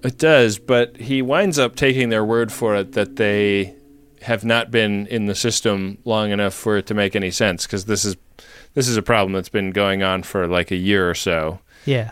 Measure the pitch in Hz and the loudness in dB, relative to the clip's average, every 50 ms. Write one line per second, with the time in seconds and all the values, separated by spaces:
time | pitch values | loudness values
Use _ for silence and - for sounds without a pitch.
0 | - 131 127 - 156 156 156 139 120 113 101 107 - - 127 120 120 120 - - | -6 -6 -2 2 4 6 8 8 6 6 2 -2 -2 2 2 2 2 0 -4 -10
1 | 113 117 135 135 131 123 139 170 208 196 160 147 131 117 - - 147 135 127 135 | -6 -4 -2 -2 0 0 0 2 2 2 2 0 0 0 0 0 0 2 2 2
2 | 127 117 113 110 107 107 113 117 117 110 113 - 120 110 104 101 98 90 - 110 | 0 0 2 0 2 2 2 0 0 -2 -4 -4 -2 0 0 0 -2 -2 -2 -2
3 | 104 92 90 - 110 104 104 104 104 101 101 101 98 95 - - - - - - | -2 -2 -2 0 0 2 2 2 2 2 2 0 -2 -4 -8 -14 -20 -20 -20 -20
4 | - _ _ _ - - 117 104 107 117 117 117 117 113 117 117 110 104 104 101 | -20 _ _ _ -6 -4 -4 -2 0 0 0 0 0 0 0 2 2 2 0 -2
5 | 104 98 120 113 107 104 98 - - 120 110 - - 113 101 98 95 95 98 - | -4 -4 -4 -4 -2 -2 -4 -2 -2 -2 -2 0 0 0 0 0 -2 -6 -10 -10
6 | - 120 110 107 107 104 104 101 104 98 - - - 113 107 101 92 - 107 104 | -4 -2 -2 0 0 0 -2 0 -2 -2 -4 -4 -2 0 0 0 0 -2 0 0
7 | 104 95 - 107 98 92 85 - 113 104 90 85 - - - 98 92 107 107 95 | 0 0 0 -2 -2 -2 -2 0 0 0 0 -2 -6 -6 -6 -6 -4 -2 -2 -2
8 | - 104 92 - _ _ _ - - - - - - - _ 143 131 123 120 110 | -2 -4 -4 -6 _ _ _ -20 -20 -20 -20 -20 -20 -8 _ -2 -2 0 0 0
9 | 101 - 117 110 98 95 98 95 92 - - 107 98 95 92 101 101 98 95 95 | 0 2 2 2 2 0 -2 -4 -6 -4 -4 -4 -4 -2 0 0 0 2 2 0
10 | 98 95 95 92 92 - - 101 90 85 90 87 85 - 95 92 90 98 101 98 | 0 0 0 -2 -4 -4 -4 -2 -2 0 0 0 0 -2 -4 -2 0 2 2 2
11 | 92 87 85 - - 95 85 80 78 78 87 95 - _ _ - - 139 135 123 | 2 0 0 -2 -2 -2 0 0 -2 -4 -6 -8 -14 _ _ -10 -4 -2 -2 -2
12 | 110 110 | -2 -6